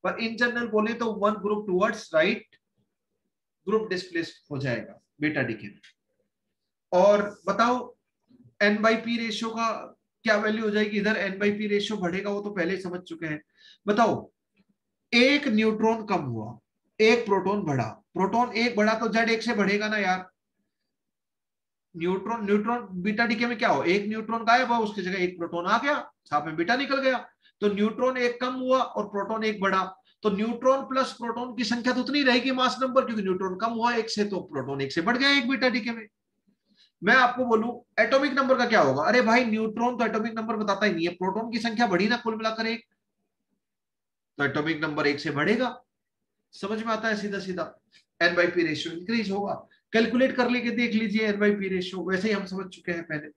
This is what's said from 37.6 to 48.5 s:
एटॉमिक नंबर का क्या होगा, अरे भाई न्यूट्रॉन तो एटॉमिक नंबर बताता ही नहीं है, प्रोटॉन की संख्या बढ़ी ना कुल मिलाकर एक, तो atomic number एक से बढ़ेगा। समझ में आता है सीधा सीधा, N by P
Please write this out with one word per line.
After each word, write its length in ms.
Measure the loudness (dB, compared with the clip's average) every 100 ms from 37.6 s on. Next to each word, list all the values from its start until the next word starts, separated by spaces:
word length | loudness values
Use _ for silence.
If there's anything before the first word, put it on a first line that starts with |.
| 2 -6 _ 0
एटॉमिक 300 | 4 4 2
नंबर 240 | 0 2 4
का 80 | 4
क्या 120 | 4
होगा, 220 | 4 2
अरे 200 | 2 4
भाई 220 | 4 4 4
न्यूट्रॉन 520 | 0 -2 0 -2 0
तो 80 | -2
एटॉमिक 320 | -2 -4 -6
नंबर 180 | -6 -4
बताता 300 | -2 0 0
ही 60 |
नहीं 140 | 0 -4
है, 60 |
प्रोटॉन 380 | -2 -4 -4 -6
की 60 | -4
संख्या 280 | -4 0 0
बढ़ी 200 | 2 2
ना 80 | 0
कुल 180 | -2 -4
मिलाकर 300 | -4 -4 -4
एक, 180 | -6 _ _ _ _ _ _ _ _ _ _ _ _ _ _ _ -4
तो 60 |
atomic 360 | -2 0 -2 -2
number 260 | -4 0 0
एक 120 | 0
से 100 | -4
बढ़ेगा। 380 | -2 0 2 0 -6 _ _ _ _ _ _ _
समझ 240 | -12 -6 -6
में 140 | -4
आता 160 | -2 -2
है 80 | -2
सीधा 220 | -4 -6
सीधा, 260 | -6 -6 -8 -10 _ _ _ _
N 140 | 2 4
by 80 |
P 180 | 2